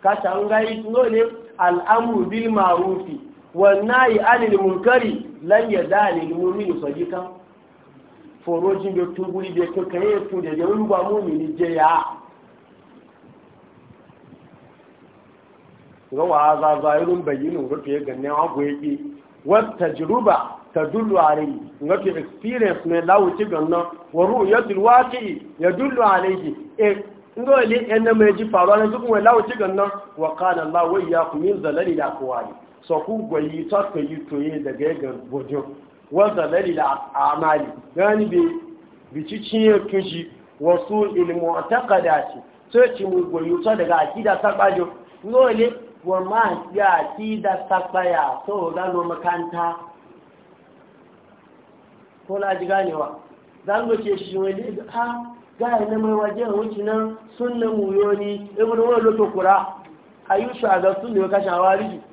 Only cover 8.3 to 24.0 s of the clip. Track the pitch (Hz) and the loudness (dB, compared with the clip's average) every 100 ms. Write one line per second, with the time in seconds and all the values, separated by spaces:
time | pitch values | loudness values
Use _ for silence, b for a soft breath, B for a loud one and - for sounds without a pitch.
8.3 | - - 170 180 190 196 180 175 - 175 | -16 -4 0 0 0 -2 -2 -4 -4 -6
9.3 | 180 190 175 170 190 180 180 202 202 - | -6 -6 -2 -2 -2 -4 -2 0 0 -2
10.3 | 185 160 151 170 214 214 190 185 208 185 | -6 -6 -4 -2 0 0 0 0 -2 -2
11.3 | 156 160 156 170 165 156 165 - - - | -4 -4 -4 -2 2 4 2 -2 -10 -20
12.3 | - - _ _ _ _ - _ _ - | -20 -20 _ _ _ _ -20 _ _ -20
13.3 | - - _ - - - - - - - | -20 -20 _ -20 -20 -20 -20 -20 -20 -20
14.3 | 262 - - - _ - _ - _ _ | -20 -20 -20 -20 _ -20 _ -20 _ _
15.3 | _ _ _ _ _ - _ _ 135 175 | _ _ _ _ _ -20 _ _ -4 2
16.3 | 151 151 151 156 147 147 151 170 180 151 | 4 4 4 4 2 2 2 2 -2 -2
17.3 | 139 147 170 131 147 143 143 139 127 139 | -4 -4 -4 -6 -6 -4 -6 -6 -8 -4
18.3 | 147 165 143 147 143 147 139 - - - | 0 0 0 -4 -4 -6 -6 -8 -16 -20
19.3 | _ - 202 214 - 170 - 160 233 214 | _ 2 2 2 -2 -4 -2 -2 0 2
20.3 | 151 - - - - 151 220 220 190 156 | 2 -2 -12 -8 -4 -2 -2 0 4 4
21.3 | 151 151 143 - - 147 190 190 160 147 | 4 -2 -8 -12 -12 -2 0 0 -4 -10
22.3 | - 214 247 214 170 165 170 170 196 185 | -10 -8 0 0 0 -2 -2 4 4 4
23.3 | - 214 170 156 175 175 - | 0 -4 -2 0 0 -2 -10